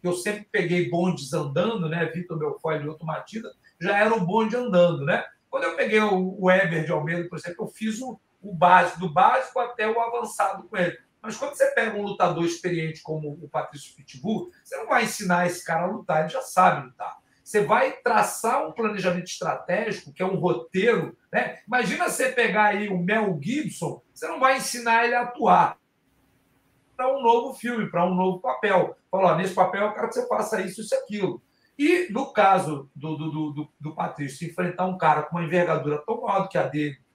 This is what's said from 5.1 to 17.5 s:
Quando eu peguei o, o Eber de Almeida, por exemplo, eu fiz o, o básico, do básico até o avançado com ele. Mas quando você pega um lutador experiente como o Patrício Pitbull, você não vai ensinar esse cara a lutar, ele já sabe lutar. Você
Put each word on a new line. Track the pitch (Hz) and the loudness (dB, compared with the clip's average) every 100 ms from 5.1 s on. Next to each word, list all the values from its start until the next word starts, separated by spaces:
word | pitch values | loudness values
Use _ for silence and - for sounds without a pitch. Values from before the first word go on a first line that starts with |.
| - - _ _ | -2 -2 _ _
Quando | - | -4
eu | 262 - | -2 -2
peguei | 220 214 | 2 4
o, | 214 185 185 190 | 4 2 0 0
o | 185 | 4
Eber | 185 190 160 151 | 4 4 0 -2
de | |
Almeida, | 156 151 175 170 | -2 -2 -4 -6
por | 160 | -10
exemplo, | 175 175 214 | -12 -10 -10
eu | |
fiz | - 220 214 | -6 -6 -6
o, | 254 220 _ _ | -10 -14 _ _
o | 196 | -12
básico, | 170 180 180 175 170 | 2 6 8 6 -2
do | 180 | -2
básico | 151 190 262 - - | 4 4 4 0 -4
até | 240 - 220 | -4 -2 -2
o | 233 | 0
avançado | 233 240 226 - 196 190 - | -2 -4 -6 -2 -2 -2 -8
com | 202 | -2
ele. | 175 - _ _ 220 | -2 -2 _ _ -12
Mas | 220 | -8
quando | - - | -8 0
você | 539 | 0
pega | - 220 208 | 2 -2 -2
um | |
lutador | 202 - 180 160 170 | -6 0 0 2 -2
experiente | - 180 165 160 156 | -2 -4 -2 -4 -8
como | - 156 151 147 | -8 -8 -6 -10
o | 147 | -8
Patrício | 156 143 143 - - | -8 -8 -14 -20 -20
Pitbull, | 139 127 160 220 - _ | -20 -10 -4 -4 -6 _
você | - 214 | -14 -12
não | 220 | 0
vai | 254 220 | 2 2
ensinar | - 190 175 175 | -2 0 2 2
esse | 175 - | -2 -4
cara | 160 | -2
a | 180 | -2
lutar, | 214 - 156 | -6 0 0
ele | 170 | 0
já | 523 | -4
sabe | - - 185 - 127 | -2 6 6 4 -6
lutar. | _ - - _ _ | _ -14 -14 _ _
Você | - | -2